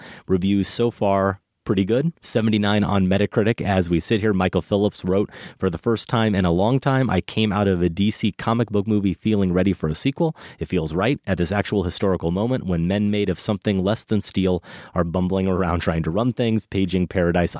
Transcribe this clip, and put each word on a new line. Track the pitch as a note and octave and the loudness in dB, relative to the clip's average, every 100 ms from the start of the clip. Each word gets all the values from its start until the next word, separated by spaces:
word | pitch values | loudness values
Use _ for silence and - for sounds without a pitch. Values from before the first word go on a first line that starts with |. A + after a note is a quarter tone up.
| - - - | -18 -12 -2
Reviews | F#2 G2 G2+ F#2+ | 0 2 2 0
so | - A#2 | 0 -2
far | - G2+ G2 G2 G2 _ _ - | 0 0 2 2 -2 _ _ -2
pretty | G2 F#2+ | 0 2
good. | A#2+ E3 - | 0 0 -4
Seventy-nine | - A#2+ A2 G#2+ G#2 G#2 | -4 0 2 2 2 2
on | G2+ G2 F#2 | 2 2 4
Metacritic. | G2 G#2 A#2+ G#2+ A#2 | 2 2 2 2 0
As | G2 F#2+ E2+ | 0 2 2
we | E2+ | 0
sit | - A2 | 0 0
here, | A2 | 0
Michael | F#2 F#2 F#2 | 2 2 0
Phillips | - G2+ G#2 - F#2 | 0 0 0 -2 0
wrote, | F#2+ G2+ - - - | 0 0 -6 -20 -4
"For | F#2+ | -4
the | E2 | -2
first | A#2+ A2 - | -2 -2 -2
time | A#2 A2 | 0 2
in | G2 | 2
a | F2+ | 2
long | E2+ G#2+ C3+ | 2 2 2
time, | C#3+ C3 B2 | 2 0 0
I | F2+ | 0
came | - A2 A2 | -2 -2 0
out | G2 G2 | 2 2
of | F2+ | 2
a | F2 | 0
D | E2 G#2 | 0 -2
C | - G#2+ | 0 -4
comic | - A2+ A#2 A2+ | -2 -2 -2 0
book | G#2 G#2 | -2 0
movie | G#2 G2 | 0 0
feeling | E2+ A2 G#2 F#2+ | -2 0 0 2
ready | F2 G2 | 2 0
for | F2+ D#2 | 0 -2
a | D2+ | -2
sequel. | C#3 - D#3+ - - - | -4 -2 -2 -4 -14 -12
It | - | -4
feels | F2 D#2 E2 | -4 -2 -2
right | A2 D3 - | -2 -2 -2
at | F2+ | -2
this | E2+ | -2
actual | G2+ - G#2 | -2 -2 -2
historical | E2+ - G2 F2 E2+ | -2 -2 -2 0 -2
moment | F#2 A#2 B2+ F#2 | -2 -2 -4 -2
when | E2+ F2 | -2 0
men | G2+ G#2 | 0 0
made | G#2 F#2+ | 0 -2
of | E2+ | -2
something | - G2+ A2 F#2+ | -4 -2 0 0
less | F#2 A2 | 0 -2
than | - G#2+ | -2 -2
steel | - G2 F#2 F2+ - - - F2+ | -2 0 0 0 -4 -20 -6 -2
are | |
bumbling | E2+ F2+ F2+ F#2+ F#2+ | 0 0 0 0 0
around | F2+ F2 F2 | 0 0 0
trying | F2+ E2 | 0 0
to | D#2+ | 0
run | F#2 B2 | -2 -2
things, | A#2+ A#2 A2 - | -2 0 -2 -2
paging | G2 F#2+ F#2 F2 | -2 0 0 0
Paradise | F#2+ E2+ F2 F2 | 0 2 2 0